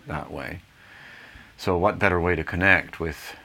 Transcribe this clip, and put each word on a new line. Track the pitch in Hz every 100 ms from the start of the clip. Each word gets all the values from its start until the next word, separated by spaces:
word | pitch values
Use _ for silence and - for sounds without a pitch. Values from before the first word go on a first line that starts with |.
| -
that | 76 -
way. | 76 65 - - _ - - - - - - - -
So | - 90
what | 95 -
better | 101 87
way | 87 85
to |
connect | 80 87 95 90 - -
with, | 82 76 - -